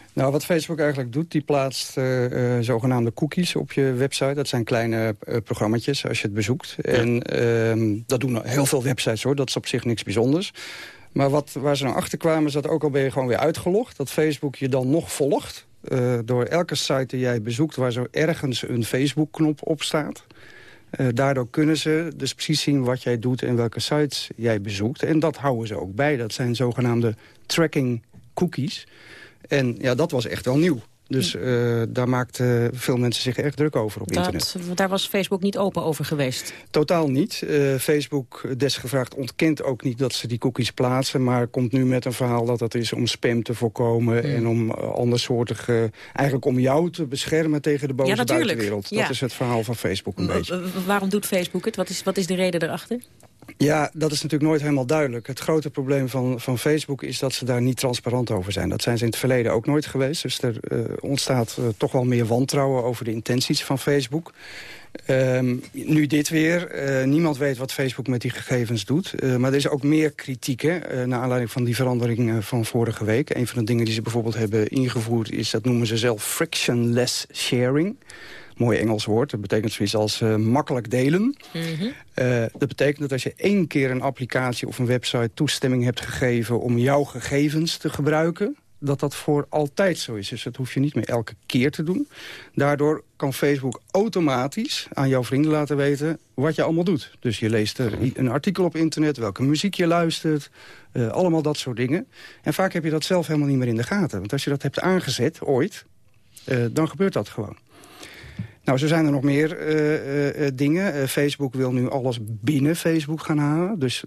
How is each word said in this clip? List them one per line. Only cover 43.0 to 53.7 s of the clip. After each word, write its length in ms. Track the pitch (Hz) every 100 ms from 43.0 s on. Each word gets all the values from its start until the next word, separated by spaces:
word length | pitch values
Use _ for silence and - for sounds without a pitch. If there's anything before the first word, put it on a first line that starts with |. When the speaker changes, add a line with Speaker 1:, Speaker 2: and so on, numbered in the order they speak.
| 120
Speaker 1:
spam 360 | - 127 120
te 100 | -
voorkomen 640 | 117 117 - 120 117 117 117
Speaker 3:
Hm. 60 | 139 135
Speaker 1:
en 120 | 117
om, 220 | 117 110
eh, 60 | - -
andersoortige... 960 | - 120 120 - 120 120 110 - 117 113 - -
eigenlijk 320 | - 139 135 143
om 120 | 127
jou 300 | 127 143 175
te 140 | 170 143
beschermen 560 | 135 - 160 160 147
tegen 260 | 151 143 139
de 60 |
boze 160 | 127 135
Speaker 3:
Ja, 60 | 214
natuurlijk. 300 | 240 339 254
Speaker 1:
buitenwereld. 420 | 202 104 104 -
Dat 100 | 208
Speaker 3:
Ja. 100 | 165
Speaker 1:
is 120 | 127
het 120 | 123
verhaal 300 | - 123 117
van 120 | 110 113
Facebook 420 | - 95 - -
een 100 | 90
Speaker 3:
W-, 60 |
Speaker 1:
beetje. 280 | 190 - 180
Speaker 3:
w-, 240 | 180 185 180
waarom 240 | 202 196
doet 160 | 202 -
Facebook 400 | 190 170 180 220
het? 100 | 220
Wat 140 | 185
is, 140 | 185
wat 140 | - 190
is 100 | 175
de 80 | 185
reden 280 | 185 170
erachter? 360 | 160 170 - 240 - - - _ - -
Speaker 1:
Ja, 340 | 139